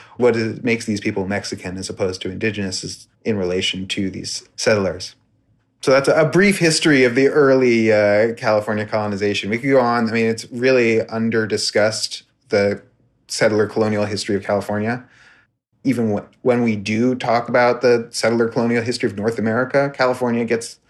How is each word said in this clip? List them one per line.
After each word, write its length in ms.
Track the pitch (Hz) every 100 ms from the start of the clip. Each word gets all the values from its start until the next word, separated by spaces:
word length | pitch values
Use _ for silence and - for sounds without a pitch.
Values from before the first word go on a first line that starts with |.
| - -
What 200 | 120 117
is, 260 | 113 -
makes 220 | 120 117
these 160 | - 101
people 260 | 107 101 95
Mexican 500 | 101 - 101 92 92
as 120 | 92
opposed 320 | 95 95 90
to 80 | 92
indigenous 520 | 92 113 101 98 -
is 260 | 76 - - _
in 120 | 117 104
relation 500 | 90 92 - 95 95
to 220 | - 95
these 380 | 90 - - - -
settlers. 580 | 123 104 95 80 - - _ _ _ _ _ _
So 120 | -
that's 160 | 135 139
a, 60 |
a 100 | 151
brief 340 | 151 170 202 190
history 460 | 170 156 160 135
of 100 | 123
the 140 | 120 135
early, 640 | 151 135 131 127 117 110
uh, 420 | 107 104 104 113
California 500 | 113 117 107 110 107
colonization. 680 | 104 110 104 95 104 101 98
We 80 | 117
could 120 | 139
go 100 | 131
on. 280 | 120 120 113
I 40 |
mean, 140 | 117 113
it's 240 | 113 -
really 500 | 123 127 131 113 110
under-discussed, 1200 | 110 113 113 113 107 107 - 110 107 110 - - - _ -
the 340 | 104 101 101 - _ _ _ -
settler 380 | - 113 107 104
colonial 380 | 113 107 104
history 320 | 104 104 - 98
of 60 |
California. 600 | 101 101 101 104 107 123 - _ - _ _ _ _ _
Even 320 | 135 117 110 101
wh-, 280 | - _
when 180 | 127 120
we 140 | 117 104
do 380 | 98 110 127
talk 340 | 127 123 117 117
about 320 | 123 123 120
the 280 | 123 117 117
settler 380 | - 113 117 113
colonial 340 | 127 117 120
history 260 | 113 120 113
of 80 | 101
North 220 | 110 113
America, 540 | 110 113 127 139 139
California 500 | 143 127 127 123 117
gets 340 | 117 117 - - _